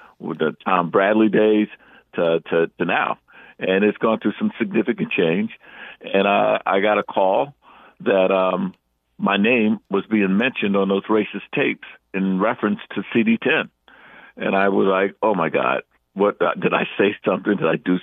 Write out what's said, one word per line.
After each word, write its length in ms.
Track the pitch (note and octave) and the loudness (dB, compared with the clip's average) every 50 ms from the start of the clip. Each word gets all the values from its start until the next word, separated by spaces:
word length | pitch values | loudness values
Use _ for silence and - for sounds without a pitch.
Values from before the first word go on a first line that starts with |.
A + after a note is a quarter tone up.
| - - - - | -20 -20 -20 -14
with 200 | - F2 F2 D#2+ | -10 -8 -4 -2
the 160 | D#2 D#2 - - - | -2 -4 -4 -4 -4
Tom 260 | G#2 F#2 F2+ E2+ E2 | -2 0 0 0 2
Bradley 380 | - G2 F#2+ G2 A2 A2 A2 G#2+ | 2 2 2 4 4 4 2 4
days 400 | F#2+ A2 G#2+ A2 G#2+ G#2+ G#2+ - - - _ - - - _ _ - | 4 4 4 4 4 2 0 -2 -4 -18 _ -20 -20 -20 _ _ -6
to, 260 | - F2 E2 E2 E2 - - | -2 0 0 0 0 -2 -2
to, 220 | F#2+ E2 E2 E2 _ - | 0 0 0 0 _ -6
to 80 | F2+ | -4
now. 320 | E2+ G2+ D3 C3 - - - _ _ - - - - - - | -2 -2 -2 -2 -4 -6 -8 _ _ -20 -20 -20 -20 -14 -8
And 240 | - - F#2 G2 G#2 | -4 0 0 2 2
it's 140 | G#2 G2+ - | 0 0 0
gone 220 | - A2+ A2 A2 | 0 -2 0 0
through 140 | - A2 - - | -2 -6 -4 -2
some 120 | A2 G#2+ - - | -4 -4 -4 -4
significant 540 | A#2 G2 F#2+ A2+ G#2+ - A#2 - - - | -6 -2 -2 -2 0 -2 -2 -4 -4 -4
change. 400 | - - F2+ D#2+ D#2+ G2 A2 A2+ - - _ - - - - - - - | -2 0 0 0 0 0 -2 -4 -8 -14 _ -20 -20 -20 -20 -20 -20 -18
And, 240 | - - - G2 G2 | -12 -2 0 0 2
uh, 340 | G2+ G2+ G#2 G#2 G#2+ G#2+ G2+ - | 4 2 2 2 2 0 0 -2
I 140 | - F#2 G2 | -2 0 0
got 180 | G2 G#2+ G#2+ G#2 | 2 2 0 0
a 60 | - | 0
call 500 | - - A2 G2 F#2+ G2 B2+ C#3 C#3+ - _ _ - - - - - _ - | -2 -2 0 2 2 2 2 0 -2 -6 _ _ -20 -20 -20 -20 -20 _ -8
that, 300 | - A#2 G#2 F#2+ F#2 F#2 | -2 0 2 4 4 4
um, 420 | F#2+ F#2+ F#2 F#2 F#2 F#2 F#2+ F#2 - _ _ _ _ _ _ _ _ - | 2 2 0 0 0 -2 -4 -6 -8 _ _ _ _ _ _ _ _ -4
my 200 | G#2 G2 G2 G2+ | -2 -2 0 2
name 420 | G2+ A2+ B2+ A#2+ G#2+ G#2+ A2+ G#2 _ - | 2 2 2 2 2 0 0 -2 _ -4
was 160 | G2 G2 F#2+ | -4 -4 -4
being 320 | - A2 A2 G2+ F#2+ F#2+ G2+ | 0 0 0 2 2 2 0
mentioned 380 | A#2+ C3 B2+ - A#2+ G#2 G2 | 0 -2 -2 -2 -2 0 0
on 120 | G2+ G2 F#2+ | 0 2 2
those 180 | G2 F#2+ - | 0 -2 0
racist 440 | - G#2+ G#2+ G2+ - - G2+ - - - | 0 0 0 0 -2 -6 -12 -12 -8 -4
tapes 340 | D3 C#3 C#3 - - - - - - _ _ - | -2 -2 -2 -4 -6 -12 -20 -20 -20 _ _ -6
in 260 | F#2+ F#2+ F#2+ F#2+ F#2 | -4 -2 0 0 0
reference 400 | G2 A2 A#2+ - - G#2 G#2 G#2+ - - - | 0 0 -2 0 -2 -2 -2 -4 -8 -10 -8
to 80 | - G2 - | -8 -8 -2
C 120 | - A#2+ A2 | 0 0 2
D 140 | A2 A2+ A2 | 2 2 0
ten. 320 | - - D#3 C#3+ - - _ _ _ - - - - - - - - - - - | 0 0 0 -2 -2 -6 _ _ _ -20 -20 -20 -20 -20 -20 -20 -20 -20 -14 -8
And 180 | A2 G#2+ G2 | -4 -2 0
I 140 | G2 G2 G2 | 2 2 2
was 180 | G2 G#2 G#2 G2 | 2 2 2 2
like, 280 | F#2+ F#2 G2 G2 G2 - | 2 2 0 -2 -2 -2
"Oh, 140 | - A2 G#2 | 0 0 2
my 140 | F2+ E2 D#2 | 2 0 0
God, 340 | D2 C#2+ B1+ C2 C2 - - _ _ _ _ _ - | 0 0 0 0 0 -2 -4 _ _ _ _ _ -2
what, 280 | F#2+ G2+ G#2 - - | 0 0 0 2 0
uh, 140 | - - - | -2 -2 -2
did 180 | - - A#2 - | -2 -2 0 0
I 120 | - - - - - | 0 -2 -4 -2 0
say 180 | G2+ G2+ G#2+ - - | 0 0 0 -2 -2
something? 320 | G#2+ F#2 - - G#2+ G2+ | -2 -2 -2 0 -2 -2
Did 120 | F2 D#2+ D#2+ | 0 0 -2
I 80 | E2 | -2
do 240 | D#2+ - F2+ F2+ F2+ | -2 0 -2 -2 -2